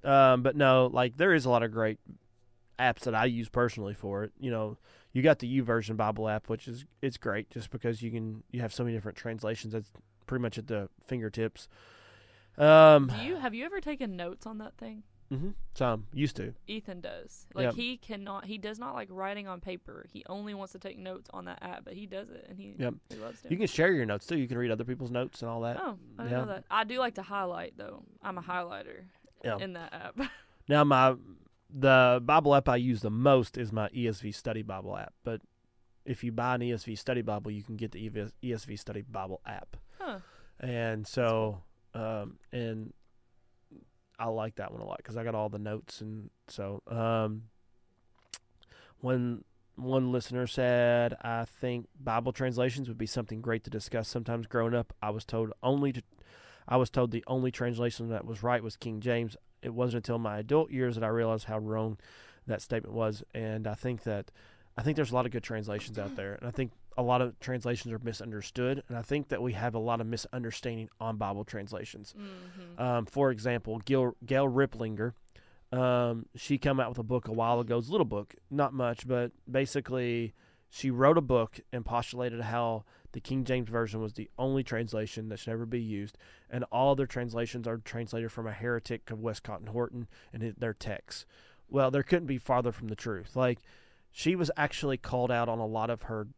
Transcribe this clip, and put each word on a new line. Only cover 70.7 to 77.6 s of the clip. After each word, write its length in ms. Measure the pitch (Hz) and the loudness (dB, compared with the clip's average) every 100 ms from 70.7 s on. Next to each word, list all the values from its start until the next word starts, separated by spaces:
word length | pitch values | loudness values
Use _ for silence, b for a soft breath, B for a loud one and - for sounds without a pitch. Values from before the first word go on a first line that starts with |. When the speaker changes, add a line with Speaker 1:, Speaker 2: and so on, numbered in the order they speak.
| 113 110 _ | -8 -10 _
Speaker 1:
on 160 | 113 110 | -6 -4
Bible 280 | 104 101 | -4 -4
translations. 720 | 107 110 101 104 101 - 101 208 | -6 -8 -8 -10 -10 -14 -18 -16
Speaker 2:
Mm-hmm. 640 | 202 185 180 180 175 175 | -16 -16 -16 -18 -18 -4
Speaker 1:
Um, 240 | 123 120 107 | 0 0 0
for 240 | 135 139 | 2 2
example, 480 | 117 117 120 113 110 | 2 -2 -2 -4 -8
Gil, 360 | - 135 127 - 117 | 0 2 2 -2 -2
Gail 200 | 135 139 | 2 4
Riplinger, 680 | 123 135 113 113 104 113 117 - b b b _ | 4 2 0 -6 -2 -4 -4 -20 b b b _
um, 540 | 127 127 123 120 117 - - | 0 4 4 2 0 -6 -14
she 220 | - 139 | -2 0
came 200 | 143 135 | 2 2
out 100 | 120 | 0
with 80 | 123 | -2
a 40 | |
book 260 | 113 127 113 | -2 -2 0
a 40 | |
while 280 | 110 117 120 | 0 4 2